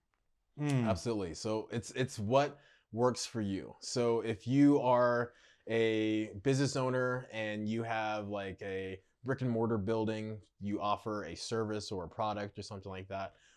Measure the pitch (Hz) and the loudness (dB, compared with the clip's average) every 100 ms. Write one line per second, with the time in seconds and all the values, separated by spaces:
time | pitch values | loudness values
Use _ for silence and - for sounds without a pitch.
0 | _ _ _ _ _ - 147 135 113 92 | _ _ _ _ _ -6 0 2 2 0
1 | 123 107 90 76 110 110 - 117 - 127 | 0 -2 -2 -4 -2 -2 -2 -6 -6 -4
2 | 131 - 104 135 147 - - _ _ 107 | -4 -4 2 4 4 -2 -20 _ _ 2
3 | 123 117 - 113 101 95 60 - - 127 | 2 2 -4 -2 -2 -2 -6 -12 -6 0
4 | 120 117 110 110 117 139 143 143 123 123 | 2 2 0 -4 0 6 8 8 6 6
5 | 123 120 120 - - _ - 113 113 110 | 6 4 0 -6 -20 _ -2 2 4 2
6 | 107 107 107 104 139 135 139 139 127 127 | 2 2 0 -2 0 2 2 0 0 0
7 | 127 127 123 110 107 107 107 113 113 110 | 0 -2 -6 -6 -4 -2 -2 -2 0 -2
8 | 110 107 101 101 98 92 101 95 95 95 | -2 -2 -4 -4 -6 -8 -6 -6 -6 -10
9 | _ _ 123 131 127 113 113 113 98 113 | _ _ -6 -4 -2 0 2 0 0 0
10 | 110 110 110 107 - - 101 101 104 101 | 0 -2 -6 -10 -14 -10 -4 -2 0 0
11 | 113 104 82 87 - 113 110 107 101 98 | -2 -4 -6 -8 -4 -2 -2 -4 -4 -6
12 | 85 - 107 104 101 - 98 101 98 95 | -8 -4 -2 -2 -6 -8 -12 -12 -10 -12
13 | 95 98 95 - _ | -8 -8 -8 -12 _